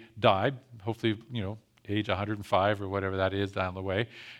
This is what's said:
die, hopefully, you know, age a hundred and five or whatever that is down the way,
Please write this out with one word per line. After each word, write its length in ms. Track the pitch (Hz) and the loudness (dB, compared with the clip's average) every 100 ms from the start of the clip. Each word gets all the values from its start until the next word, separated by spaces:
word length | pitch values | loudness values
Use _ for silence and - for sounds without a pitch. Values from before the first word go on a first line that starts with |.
| - - | -4 2
die, 320 | 113 95 117 131 - 117 | 4 4 2 -2 -14 -10
hopefully, 340 | 101 110 113 107 - | -6 -2 -2 -2 -6
you 100 | 120 | -6
know, 160 | 95 107 _ _ - | -6 -8 _ _ -4
age 180 | 104 104 | -2 0
a 80 | 92 | -2
hundred 220 | 101 107 | -2 -4
and 80 | 101 | 2
five 340 | 95 98 104 | 4 4 2
or 80 | 98 | -2
whatever 300 | 98 95 95 | -2 -2 2
that 160 | 95 | 0
is 180 | 98 101 | 2 -2
down 220 | 98 92 | -2 -4
the 80 | 92 | -4
way, 260 | 95 95 117 - - - | -2 -2 -2 -6 -18 -20